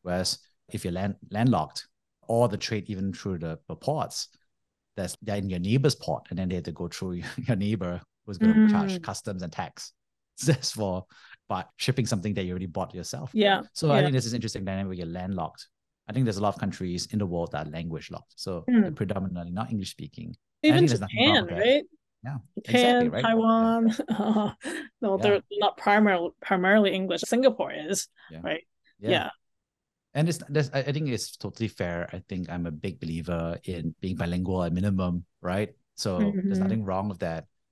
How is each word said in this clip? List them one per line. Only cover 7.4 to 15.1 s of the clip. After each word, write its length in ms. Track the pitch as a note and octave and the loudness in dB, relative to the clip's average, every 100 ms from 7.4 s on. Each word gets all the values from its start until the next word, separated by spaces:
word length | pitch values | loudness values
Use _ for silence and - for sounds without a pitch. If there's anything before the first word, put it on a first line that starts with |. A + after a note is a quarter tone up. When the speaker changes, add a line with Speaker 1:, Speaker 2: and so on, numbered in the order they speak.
| A#2+ | -2
Speaker 1:
your 80 | G#2 | 0
neighbor 460 | G2+ G#2+ F2+ F2 - _ - | 0 -2 -4 -6 -10 _ -10
who's 120 | G2 | 2
gonna 220 | A3 A3 G#3+ | 4 8 6
charge 280 | G#3 G3 F#3 | 6 0 -4
Speaker 2:
Mm. 80 | |
Speaker 1:
customs 400 | E3 G2 - F#2+ | -6 -8 -6 -6
and 80 | F2 | -8
tax 420 | - E2+ - - _ _ _ | -8 -8 -10 -18 _ _ _
<laughs> 240 | _ - | _ -4
just 340 | C3+ B2+ - | 2 2 0
for 320 | A2 G2+ F2+ - - - - - | -4 -2 -4 -8 -20 -20 -16 -6
bu-, 120 | F#2+ - - | -6 -6 -6
shipping 280 | - C3+ A2 | -2 0 0
something 260 | G#2 G#2 | 0 0
that 100 | G2+ F2+ | -2 -2
you 60 | |
already 140 | F2+ F#2 | -4 -4
bought 300 | F#2 F2+ F2 | -4 -6 -8
yourself. 340 | E2 - - | -10 -10 -4
Speaker 2:
Yeah, 280 | A3 G3+ F#3+ - | 2 4 2 -2
Speaker 1:
So 180 | - D#3 | -2 4
I 60 | C#3 | 6
Speaker 2:
yeah. 40 | |
Speaker 1:
think 120 | C#3+ | 6
there's 100 | C3 | 2
this 100 | A#2 | 0
interesting 320 | A#2+ G#2+ G2+ G2 | -4 -4 -6 -4
dynamic 220 | F#2+ G2 | -4 -4
where 100 | F2+ | -6
you're 80 | |
landlocked. 640 | E2 | -6